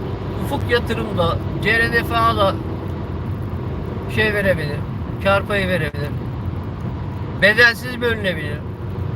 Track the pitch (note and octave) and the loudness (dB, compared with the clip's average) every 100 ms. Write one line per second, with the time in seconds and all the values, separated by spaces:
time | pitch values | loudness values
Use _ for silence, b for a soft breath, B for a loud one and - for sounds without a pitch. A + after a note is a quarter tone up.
0 | - - - - - A3 - A#3+ A#3 A3+ | -6 -6 -6 -4 -2 -2 2 2 2 -2
1 | A3 F3+ E3 - - - F#3+ A3+ A#3 A#3 | -2 0 2 0 -2 -2 2 2 4 2
2 | - A#3 A3+ G#3 G3 - - - - - | 2 2 4 6 4 2 -4 -6 -6 -6
3 | - - - - - - - - - - | -6 -4 -4 -4 -4 -4 -4 -6 -6 -6
4 | - - G#3+ G#3 G3 E3 D3+ - - - | -2 0 2 2 2 2 0 -4 -4 -6
5 | - - G3 G3 G3 G3+ F#3 F3 D3+ - | -6 0 4 4 2 0 2 2 0 -2
6 | B2+ - - - - - - - - - | -4 -4 -6 -6 -6 -6 -6 -6 -6 -6
7 | - - - - G3 G#3+ A#3+ A3+ B3+ A#3+ | -6 -6 -6 4 6 8 6 6 -4 -2
8 | A#3+ A3 G3 D#3 D3 D3 - - - - | 0 0 0 -2 -2 -4 -6 -8 -6 -4
9 | - | -4